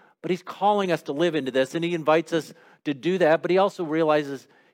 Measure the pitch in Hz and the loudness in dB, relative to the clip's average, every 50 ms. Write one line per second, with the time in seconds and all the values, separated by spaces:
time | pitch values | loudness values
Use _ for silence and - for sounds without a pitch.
0 | _ _ _ _ - 170 185 180 - - - - 190 208 208 208 196 180 165 156 | _ _ _ _ -6 -6 -6 -6 -6 -12 -8 -2 0 2 2 2 2 0 -2 -4
1 | - - 139 143 175 175 151 151 135 131 120 131 131 131 - 165 165 170 175 165 | -4 -6 -4 0 0 0 0 -2 -4 -2 0 0 0 0 -2 -4 -4 -4 -4 -2
2 | 151 - 165 170 165 - 170 160 143 - - _ _ _ _ _ - 151 143 131 | 0 2 2 2 2 0 -4 -4 -4 -6 -14 _ _ _ _ _ -8 -8 -8 -4
3 | 113 170 190 185 175 151 160 165 - 175 180 185 196 196 - - 180 147 156 165 | -2 -2 0 2 4 4 2 2 2 0 2 2 2 0 -2 -4 -6 -4 -2 0
4 | 165 151 151 151 147 139 139 127 - _ _ _ _ _ | 2 2 2 0 0 -4 -8 -12 -12 _ _ _ _ _